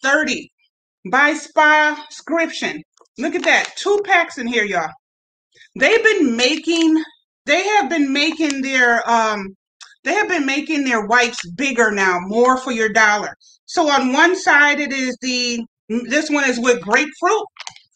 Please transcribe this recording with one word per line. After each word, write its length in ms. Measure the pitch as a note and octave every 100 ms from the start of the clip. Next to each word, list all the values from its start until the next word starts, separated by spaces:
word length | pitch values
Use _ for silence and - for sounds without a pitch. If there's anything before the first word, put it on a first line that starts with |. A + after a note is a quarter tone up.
thirty 480 | C4 D4 D4+ F3+ - _ _ _ _ _ F#3
by 240 | B3+ D4
Spa 720 | D#4 - D#4+ D4+ D4+ D4+ D4 -
Scription. 720 | - - E4 E4 - G3 D#3 - _ _ -
Look 180 | D4 F4
at 80 |
that, 320 | E4 A#3 - -
two 240 | G4 G4+ G4+
packs 320 | F#4 E4 -
in 100 | A#3
here, 160 | A#3
y'all. 280 | G#3 F3 D#3+ - _ _ _ _ _ _ _ -
They've 260 | C#4 A4+
been 320 | A4 G4+ C4+ A3+
making, 680 | B3+ D#4 D#4+ E4+ D#4+ D#4+ D#4 _ _ _ -
they 180 | E4
have 260 | G4 G#4 C4
been 220 | E4 C#4
making 500 | C#4 D#4 D#4+ D4+ C#4
their, 460 | C4+ C4 B3 A#3 A3+
um, 460 | A#3 A3 G#3 G3 F#3+ _ _ - _
they 100 | C4+
have 160 | G4 G#4
been 160 | F4 C4+
making 400 | C#4 D4+ D4+ C4
their 200 | A3+ G3+
wipes 340 | A#3+ A#3+ - E3+
bigger 400 | E3+ C#4 A#3 A3
now, 280 | G3+ F#3+ F3+
more 360 | F#3+ A3+ B3+ B3+
for 140 | C4
your 180 | A3+ A3
dollar. 460 | A3 G#3+ G#3 D#3+ - _ _ -
So 240 | - D4+
on 240 | C4+ B3+
one 220 | C#4 F4 F#4
side, 440 | F#4 D4 D4 D4
it 120 | C#4+
is 260 | C4+ B3+ B3
the, 420 | B3+ B3 A#3+ A#3 A3+ _ -
this 400 | A3+ A#3 C#4+ D4+
one 200 | D4 C4+
is 100 | A#3
with 220 | B3 A#3+
grapefruit. 640 | F#3+ B3 D4+ - F4 G#4+ - - - - _